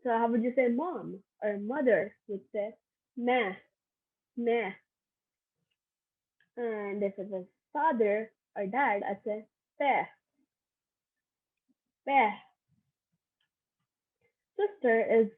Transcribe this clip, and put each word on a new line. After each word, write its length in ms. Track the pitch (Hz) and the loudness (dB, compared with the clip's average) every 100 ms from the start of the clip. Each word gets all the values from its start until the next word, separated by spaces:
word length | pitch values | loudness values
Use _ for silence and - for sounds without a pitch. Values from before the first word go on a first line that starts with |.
So 80 | 254 | 0
how 160 | 226 233 | 0 2
would 140 | 233 | 2
you 100 | 233 240 | 0 2
say 140 | 247 | 2
mom 500 | 240 339 294 165 185 _ _ | 2 -2 -4 -10 -14 _ _
or 160 | 214 202 | -6 -4
mother? 560 | 208 269 254 202 208 - _ | -6 0 4 4 2 -8 _
You'd 140 | 202 - | -12 -8
say 180 | 214 208 226 _ _ _ - | -6 -6 -8 _ _ _ -6
mère, 380 | 240 247 208 185 _ _ _ _ _ _ _ - | 0 0 0 -4 _ _ _ _ _ _ _ -6
mère. 340 | 233 233 196 196 _ _ _ _ _ _ _ _ _ _ _ _ _ _ _ _ _ - | 0 0 -2 -8 _ _ _ _ _ _ _ _ _ _ _ _ _ _ _ _ _ -8
And 460 | 240 214 202 202 | -6 -6 -6 -4
if 100 | 202 196 | -4 -4
it 80 | 196 | -10
was 160 | 190 180 _ _ | -10 -12 _ _
father 580 | 294 311 254 214 208 220 _ _ - | -2 0 2 2 0 -4 _ _ -8
or 120 | 196 | -4
dad, 360 | 233 277 202 - | 0 0 0 -4
I'd 140 | 202 233 | -6 -6
say 200 | 208 220 _ _ _ | -8 -8 _ _ _
père, 260 | 285 220 - _ _ _ _ _ _ _ _ _ _ _ _ _ _ _ _ _ _ _ - | 0 2 0 _ _ _ _ _ _ _ _ _ _ _ _ _ _ _ _ _ _ _ 2
père. 260 | 277 220 202 - _ _ _ _ _ _ _ _ _ _ _ _ _ _ _ _ _ _ _ _ - | 4 4 0 -14 _ _ _ _ _ _ _ _ _ _ _ _ _ _ _ _ _ _ _ _ -4
Sister 640 | 403 403 247 226 220 226 | -4 0 2 2 4 4
is 80 | 220 | 4